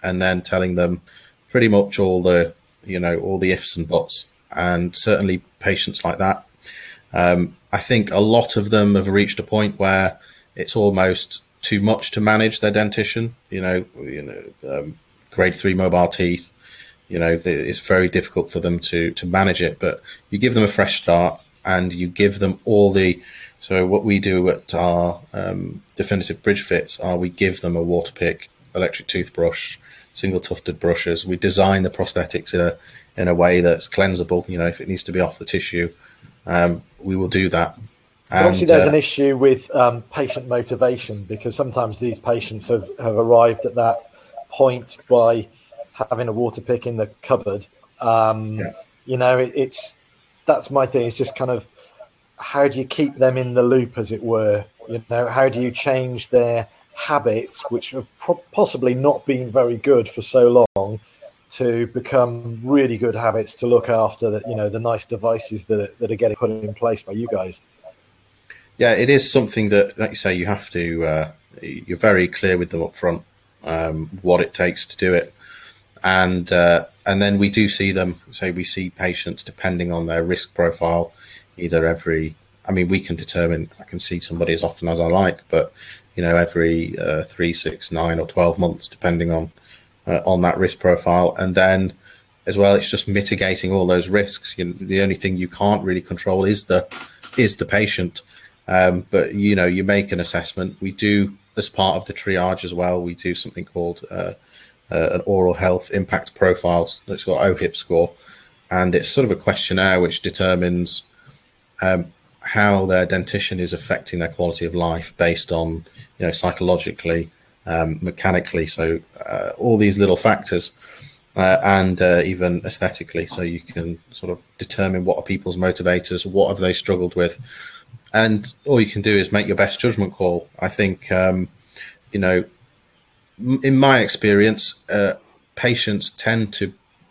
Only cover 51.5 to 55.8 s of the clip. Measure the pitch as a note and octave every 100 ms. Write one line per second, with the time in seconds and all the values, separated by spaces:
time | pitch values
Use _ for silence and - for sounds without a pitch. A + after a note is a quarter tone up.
51.5 | B2 - _ _ _ - _ _ - -
52.5 | C#3 C#3+ C3 C3 - C#3+ C#3 C3 B2+ B2+
53.5 | B2 B2 C3 A#2+ - G#2 A2 A#2 A2+ G#2+
54.5 | G#2 G2+ _ - A#2 A2 A#2 A#2+ A#2 C3+
55.5 | A#2+ B2 A#2+